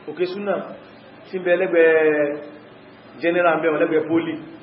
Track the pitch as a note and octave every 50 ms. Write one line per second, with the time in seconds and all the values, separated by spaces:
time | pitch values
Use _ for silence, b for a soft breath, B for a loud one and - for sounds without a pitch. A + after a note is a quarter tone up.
0 | - - D3 D#3 F3+ F3 F3+ G3+ G3+ G3+ F#3 - - - - - - - - -
1 | - - - - - - - F#3 F3+ F3+ F3 F3 F#3+ F3 E3+ E3+ E3 D#3+ D#3+ D#3+
2 | D#3 D#3 D3+ D3 D3 C#3+ D3 - - - - - - - - - - - - -
3 | - - - - - E3+ E3+ F3 F3 E3+ D#3+ D#3 D#3 E3 D3+ D3 E3+ D#3+ D#3+ D#3
4 | - - E3 E3 E3 E3 D3 C3+ - - - -